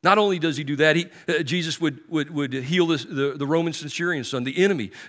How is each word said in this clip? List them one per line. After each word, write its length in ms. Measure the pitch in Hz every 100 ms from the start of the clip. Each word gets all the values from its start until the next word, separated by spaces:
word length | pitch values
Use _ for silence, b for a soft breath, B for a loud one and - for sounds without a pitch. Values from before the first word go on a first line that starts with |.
Not 140 | 170 208
only 220 | 208 185
does 180 | 160 143
he 80 |
do 120 | 143 143
that, 200 | 156 160
he, 120 | 175 B B
uh, 140 | 160
Jesus 360 | 147 175 165 -
would, 220 | 165 127 -
would, 220 | 160 147
would 240 | 156 139
heal 320 | 131 127 180 170
this, 180 | 156
the, 300 | 117 143 139 135
the 100 | 143
Roman 280 | 160 170
centurion's 560 | 156 151 143 175 160 117
son, 140 | 131
the 200 | 123 139
enemy, 280 | 190 175 101 B